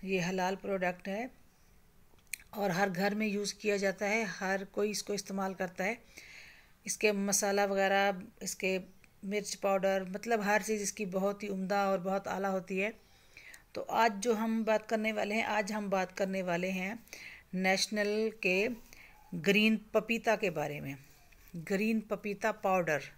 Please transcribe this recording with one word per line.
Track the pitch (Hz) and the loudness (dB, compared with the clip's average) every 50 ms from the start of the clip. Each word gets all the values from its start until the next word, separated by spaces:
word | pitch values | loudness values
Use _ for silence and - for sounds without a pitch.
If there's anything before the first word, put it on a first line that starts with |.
| - | -4
ये | 190 190 185 | -2 -2 0
हलाल | 175 175 190 185 180 185 196 | 0 0 0 0 0 0 -2
प्रोडक्ट | 190 - 196 196 190 180 180 180 180 - 202 | -2 -4 -4 -2 0 0 0 -2 -2 -6 -6
है | 190 208 240 254 - - - - _ _ - - - - - - - - - - - - - - - - - - - | -6 -6 -6 -8 -10 -18 -20 -20 _ _ -20 -20 -20 -20 -20 -20 -20 -20 -20 -20 -20 -20 -14 -14 -14 -14 -14 -14 -6
और | 214 202 202 | -2 0 0
हर | 170 170 202 196 | 2 2 2 2
घर | 185 170 190 202 202 | 2 0 0 0 2
में | 214 220 214 | 0 0 0
यूज़ | 196 202 208 196 - | 0 -2 -2 -4 -6
किया | - - 214 202 202 | -4 0 0 0 2
जाता | 196 196 185 196 214 | 2 0 0 0 -2
है, | 202 208 226 226 | 0 0 0 0
हर | 196 170 - 202 185 190 196 196 | -2 -4 -4 -2 -2 0 -2 -2
कोई | 196 - - 208 214 | -4 -2 0 0 0
इसको | 208 - - - 208 | 0 -4 -4 -4 -6
इस्तेमाल | 196 202 - 196 190 196 190 190 | -6 -6 -6 -4 -2 -2 -4 -2
करता | 175 190 175 175 - 185 | -4 -6 -6 -4 -2 -2
है। | 185 226 - - - - - - - - - - - - - - - - - _ | -2 -2 -4 -8 -20 -20 -20 -20 -18 -18 -20 -20 -20 -20 -20 -20 -20 -20 -18 _
इसके | 208 - - - 214 | -6 -6 2 2 2
मसाला | 208 196 196 202 196 - - 202 196 202 202 | 2 4 0 2 2 2 2 2 4 4 4
वगैरह, | 196 196 196 196 190 196 196 196 202 196 185 190 - - - - | 2 4 2 4 4 6 4 4 4 2 0 -6 -14 -16 -10 -8
इसके | 190 - - - 185 190 190 185 - - - - - - - - | -8 -8 -2 -2 0 0 0 -2 -6 -18 -20 -20 -20 -20 -14 -8
मिर्च | 196 196 208 202 - - | -4 -4 -4 -2 -4 -8
पाउडर, | - - 202 196 190 185 196 196 196 190 | -2 0 2 2 4 4 4 2 2 0
मतलब | 180 185 202 202 226 233 226 | -4 -8 -8 -2 0 0 2
हर | 202 202 208 214 | 2 4 2 2
चीज़ | 196 214 220 214 | 2 2 -2 -2
इसकी | 202 196 - - 214 185 | -2 -4 -4 -4 -6 -2
बहुत | 180 190 190 202 202 202 - | -2 0 0 0 0 -2 -6
ही | 208 | -6
उम्दा | 196 190 190 180 202 202 202 196 | -4 -4 -2 0 2 2 4 2
और | 196 190 | 2 0
बहुत | 170 190 190 196 190 - | 0 0 -2 -2 -2 -2
आला | 190 190 190 196 | -4 -2 0 0
होती | 190 190 185 - 190 185 | 0 -2 -2 -2 -2 -2
है। | 196 214 226 - - _ - - - - - - - - - - - _ _ | -2 -2 -4 -8 -20 _ -20 -20 -20 -20 -20 -20 -20 -20 -20 -20 -20 _ _
तो | - - - - | -8 -6 -2 2
आज | 190 226 233 208 196 | 4 4 4 4 2
जो | 196 240 226 | 0 0 2
हम | 208 226 226 226 226 220 | 2 2 0 0 0 2
बात | 214 220 214 214 - | 2 2 2 2 0
करने | 233 220 214 220 220 | -2 0 0 0 -2
वाले | 208 202 202 202 | -2 -2 0 0
हैं, | 220 - | 0 0
आज | - 208 208 214 190 | 0 0 0 0 0
हम | 214 214 208 202 | -2 -4 -2 0
बात | 190 190 185 180 | 0 0 0 -2
करने | - - 202 190 190 190 185 | -2 -4 -2 -2 0 -2 0
वाले | 180 175 170 180 185 | 0 0 0 0 0
हैं | 190 185 185 190 220 233 - - - - - - - - - _ - | -2 -2 -4 -4 -6 -8 -12 -16 -18 -16 -16 -16 -18 -18 -18 _ -4
नेशनल | 180 185 190 190 190 - - - 214 208 208 208 214 220 220 220 - - | 0 2 4 4 2 2 -2 0 0 0 0 2 0 0 -2 -2 -2 0
के | 196 180 185 202 247 247 233 - - - - - - - - - - - | 2 2 4 2 0 -2 -6 -10 -20 -20 -20 -20 -20 -20 -20 -18 -10 -10
ग्रीन | 175 151 185 196 208 214 220 220 208 208 - - | -2 2 4 4 6 6 6 4 2 0 0 0
पपीता | 220 208 - 226 226 226 233 220 | 0 0 2 -4 -2 2 0 0
के | 202 190 190 | 2 2 -2
बारे | 165 156 147 151 147 147 | -2 -2 -4 -4 -6 -8
में, | 147 139 139 135 139 - - - - - - - - - - 175 | -8 -10 -10 -12 -14 -20 -20 -20 -20 -20 -20 -20 -20 -14 -14 -12
ग्रीन | 156 - 196 190 214 220 226 220 214 - | -6 -2 0 0 2 2 2 0 0 -2
पपीता | 214 202 - 208 202 196 - 220 214 - | -6 -4 -4 -6 -6 -2 0 -2 -2 0
पाउडर | - 202 190 185 175 160 156 139 - - - | 2 2 4 4 4 2 0 0 -2 -6 -16